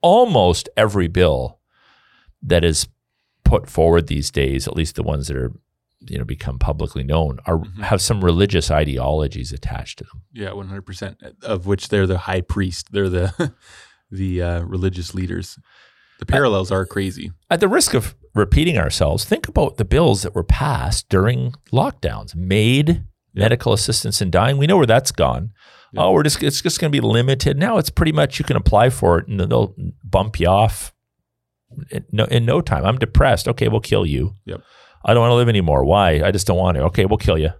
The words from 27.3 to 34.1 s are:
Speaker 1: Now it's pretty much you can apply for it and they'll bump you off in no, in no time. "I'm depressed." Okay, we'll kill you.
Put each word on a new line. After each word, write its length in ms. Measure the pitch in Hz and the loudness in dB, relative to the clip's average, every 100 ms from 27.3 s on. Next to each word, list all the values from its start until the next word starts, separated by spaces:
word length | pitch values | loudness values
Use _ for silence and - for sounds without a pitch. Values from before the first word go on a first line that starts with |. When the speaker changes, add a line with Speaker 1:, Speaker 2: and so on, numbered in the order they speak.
| 135 147 139 | 0 0 0
Speaker 1:
Now 200 | 196 220 | 0 0
it's 120 | - | -2
pretty 220 | - 165 | 0 0
much 260 | 151 151 - | 2 0 -2
you 60 | - | -2
can 100 | - | 0
apply 340 | - 104 123 | 4 4 4
for 280 | 123 92 85 | 4 2 2
it 80 | - | 0
and 120 | 101 | -4
they'll 360 | 95 117 104 - 85 - | 0 0 0 -4 -12 -12
bump 360 | - 95 104 - | -4 -2 -2 0
you 80 | 85 | 2
off 460 | 95 107 - - _ _ _ _ _ _ _ _ - - | 4 2 0 -10 _ _ _ _ _ _ _ _ -18 -10
in 140 | - - | -10 -6
no, 140 | 107 110 | -2 0
in 200 | 120 117 | 2 2
no 140 | 143 | 0
time. 240 | - - - | 0 0 0
"I'm 120 | 214 | 0
depressed." 500 | 226 - 139 110 - | 0 2 4 2 -2
Okay, 200 | 120 113 | -2 0
we'll 100 | 110 | 0
kill 240 | - 101 | 0 -2
you. 300 | 90 | 0